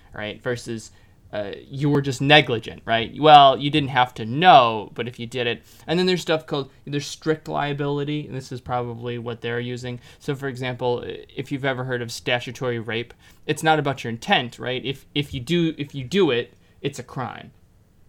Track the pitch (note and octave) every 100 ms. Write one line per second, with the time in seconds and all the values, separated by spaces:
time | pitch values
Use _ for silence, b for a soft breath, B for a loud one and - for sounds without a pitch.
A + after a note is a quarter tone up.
0 | b - G#2+ - C3 A#2+ - A2+ - b
1 | b b b G#2 G2+ D#2+ B1 C3+ D3 C#3+
2 | C#3 B2 C#3 D3+ C3 A2+ - E2+ - A2+
3 | A2+ - D3+ D3 C#3 B2 C#3+ D3+ C3+ C3+
4 | B2 - A2 C3+ F3+ D3 A#2 A2 F#2+ -
5 | A#2 A#2+ A#2 B2+ A#2+ A2+ B B B E3+
6 | F#3 F3+ - D#3 - D3 C#3 b - C#3+
7 | C#3+ - D#3+ D#3 - D3+ D3 C#3+ C#3+ C#3+
8 | C#3+ D3+ D3+ C3 C3 B2+ - B2 A#2+ A#2
9 | A#2+ A#2+ A#2 A2+ A#2 A#2+ A#2+ B2 B2 B2
10 | B B - C#3 C#3 B2 C3 A#2+ B2+ B2
11 | - - - - A#2 C#3 C#3 B2+ C3 B2
12 | A#2 - - B2 C3 A2+ B2+ A#2 A2 A2
13 | A#2+ - b b - D3+ D#3+ D#3 C#3+ C3
14 | A#2+ A2+ - D#3 B2 - B2 B2+ B2+ C3+
15 | - D3 C#3+ C#3 A#2+ F3 E3 D3+ C#3+ C#3
16 | B2 G3 E3+ A#2+ - - b b C#3+ -
17 | A#2 - A#2 D2 - - _ _ _ _